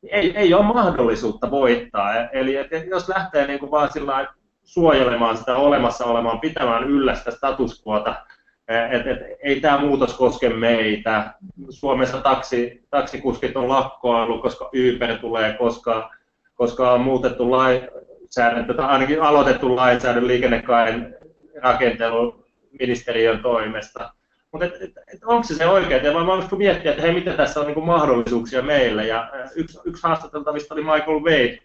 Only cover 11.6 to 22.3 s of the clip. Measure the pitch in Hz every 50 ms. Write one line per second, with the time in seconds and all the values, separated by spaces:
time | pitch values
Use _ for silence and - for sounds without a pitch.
11.6 | - 135 131 - - 139 131 127 131 123 131 131 123 143 131 127 - - 131 120
12.6 | 120 120 - - _ _ - 143 135 - - 131 135 135 117 - - 120 - 135
13.6 | 123 123 135 135 - - - - - 123 117 117 117 117 117 113 - 123 - -
14.6 | - - - 131 127 123 120 - 120 117 113 113 - 117 113 113 110 107 107 -
15.6 | 123 117 113 - - 120 113 110 110 - - _ _ _ _ _ _ _ _ _
16.6 | 123 120 120 127 127 123 123 123 123 131 131 127 131 127 120 - 123 120 127 127
17.6 | 131 131 127 127 127 - - - - _ - - - - - - 120 117 117 120
18.6 | 117 - 120 120 135 135 143 135 135 127 147 156 156 147 147 147 139 135 127 123
19.6 | - 131 127 120 127 127 123 120 123 127 120 120 120 123 123 123 123 123 117 110
20.6 | - - 120 117 113 113 113 120 117 - - - - - _ _ _ _ _ 147
21.6 | 127 127 120 127 131 120 117 117 117 117 117 117 120 120